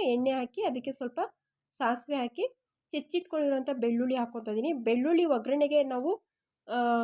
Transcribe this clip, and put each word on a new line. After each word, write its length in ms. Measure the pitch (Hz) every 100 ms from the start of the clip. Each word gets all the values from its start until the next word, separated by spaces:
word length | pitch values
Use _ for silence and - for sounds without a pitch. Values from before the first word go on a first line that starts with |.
ಎಣ್ಣೆ 260 | 320 240 262
ಹಾಕಿ 320 | 262 247 -
ಅದಕ್ಕೆ 300 | 392 247 269
ಸ್ವಲ್ಪ 280 | 262 247 285 427 - _ _ _ -
ಸಾಸಿವೆ 360 | 233 247 - 285
ಹಾಕಿ 280 | 240 - 508 - _ _ _
ಹೆಚ್ಚಿಟ್ಕೊಂಡಿರೋಂಥ 800 | 302 285 349 359 311 285 269 262
ಬೆಳ್ಳುಳ್ಳಿ 440 | 262 233 233 254 254
ಹಾಕ್ಕೊತಾ 340 | 233 240 214
ಇದ್ದೀನಿ. 220 | 214 285 285
ಬೆಳ್ಳುಳ್ಳಿ 420 | 226 240 277 339
ಒಗ್ಗರಣೆಗೆ 580 | 339 247 247 285 285 294
ನಾವು, 280 | 269 247 285 440 _ _ _ _ -
ಆ, 100 | 240 240 233